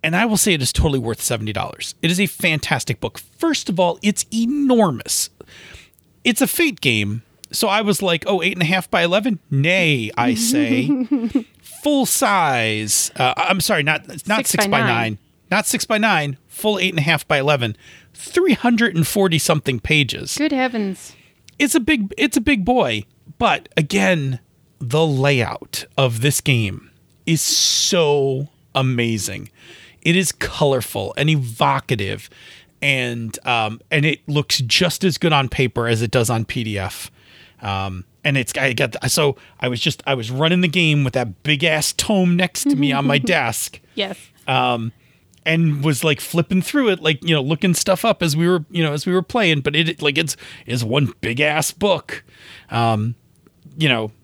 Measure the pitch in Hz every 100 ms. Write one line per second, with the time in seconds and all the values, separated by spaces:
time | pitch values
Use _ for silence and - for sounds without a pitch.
0 | 156 175 226 208 220 160 127 - 160 135
1 | 117 110 - 117 107 98 92 - - -
2 | 165 180 196 - 180 156 - 139 - 127
3 | 117 - - _ 330 277 - 180 180 -
4 | 208 - - 226 233 294 277 240 196 123
5 | - - - _ - - - - - _
6 | _ _ 247 226 262 - 320 196 143 110
7 | 101 113 _ _ - - 214 208 208 190
8 | 190 170 - 190 165 180 160 190 - 190
9 | 170 190 233 190 _ 139 151 190 165 135
10 | 107 - 123 113 - - 113 - 127 269
11 | 247 285 226 - 226 _ - - 294 285
12 | 233 - 240 196 160 123 110 107 107 -
13 | - - 127 - 175 190 - 180 147 156
14 | - - - 220 214 - 202 151 208 117
15 | 113 104 _ _ _ 190 - - - 214
16 | 220 175 143 131 _ - 214 202 202 165
17 | 147 156 - 147 139 147 117 - - -
18 | _ - - - 359 220 240 233 233 170
19 | 151 208 190 160 - 156 - 123 - 156
20 | 135 117 - - 302 269 254 240 196 185
21 | - - _ _ - _ 285 311 233 294
22 | 196 - 262 285 226 254 180 254 143 107
23 | - _ - - 233 147 - - 151 196
24 | 190 175 135 127 _ _ _ _ 120 151
25 | 160 135 139 135 107 - - - - -
26 | 131 113 143 - - 123 104 98 - _
27 | _ _ - 165 - - - - - 185
28 | 156 147 139 131 143 _ _ 135 131 120
29 | 117 110 101 98 98 _ - - - _
30 | 151 175 180 - - - 147 131 - 104
31 | 98 - 147 151 123 113 143 135 - 117
32 | 98 101 - - - - _ _ 143 135
33 | 120 117 113 - - 117 110 117 _ 156
34 | 151 - - 147 143 - 120 - 180 -
35 | 190 147 170 147 131 - 131 - 117 113
36 | 117 127 113 113 110 127 110 98 92 -
37 | - _ _ - - _ 101 98 95 92
38 | - _ - 139 120 147 135 117 131 -
39 | 131 - 147 - - _ 123 120 - -
40 | - 131 110 131 160 180 180 180 160 147
41 | 135 127 120 92 - 147 165 156 147 -
42 | - 202 180 175 180 - - 143 143 139
43 | 139 143 185 165 120 101 - - _ -
44 | 190 - - _ - 131 127 120 113 _
45 | _ _ _ _ - 165 165 147 151 135
46 | 160 143 - 170 160 185 - 294 240 185
47 | 156 156 170 156 135 160 190 165 - 185
48 | 233 - 170 147 170 180 156 175 160 143
49 | 185 185 175 240 190 147 143 147 165 -
50 | 147 143 160 - - - - 120 113 131
51 | 135 - 117 120 147 151 - - 202 175
52 | - - _ - - - - 117 117 110
53 | 110 117 _ _ _ _ - 151 156 117
54 | 110 -